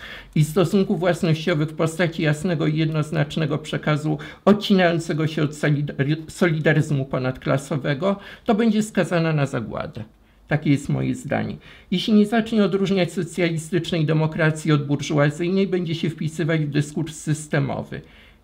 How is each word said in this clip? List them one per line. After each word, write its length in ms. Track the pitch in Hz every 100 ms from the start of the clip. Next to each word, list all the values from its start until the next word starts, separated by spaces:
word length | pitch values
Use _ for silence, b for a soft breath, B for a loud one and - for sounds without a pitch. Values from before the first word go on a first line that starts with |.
| B B B 165
i 80 |
stosunków 560 | 151 202 170 202 190 185
własnościowych 680 | 180 170 170 156 170 170 156
w 40 |
postaci 500 | - 160 160 175 -
jasnego 440 | 156 147 190 160 156
i 100 | 156
jednoznacznego 800 | 156 156 151 156 147 - 156 151
przekazu 600 | - 147 - 151 151 147 B B -
odcinającego 840 | 208 - 190 175 170 165 156 160
się 160 | 160
od 80 | 147
solidar-, 680 | - 151 147 147 - 139 160 -
solidaryzmu 800 | - 180 156 151 151 - 139 131
ponadklasowego, 1080 | 143 127 127 151 139 - 151 151 139 190 196 B B -
to 100 | 208
będzie 280 | 233 214
skazana 500 | 214 - 160 175 160
na 120 | 156 135
zagładę. 580 | 127 113 - 156 113 107 _ b b -
Takie 220 | 147 147
jest 200 | 139 -
moje 260 | 135 131 127
zdanie. 420 | 143 110 110 147 B B B
Jeśli 220 | 180 -
nie 120 | 214 208
zacznie 380 | 233 214 220
odróżniać 500 | 196 190 190 190 165
socjalistycznej 920 | 196 160 - 170 160 - 175 165 175 147
demokracji 680 | 156 156 156 156 156 160
od 160 | 151 135
burżuazyjnej, 800 | 143 - 151 143 147 175 190 190
będzie 280 | 180 170 160
się 140 | 165
wpisywać 520 | - 156 - 160 160
w 80 | 147
dyskurs 460 | 147 147 - 160 -
systemowy. 840 | - 151 - 156 135 107 107 - B B B B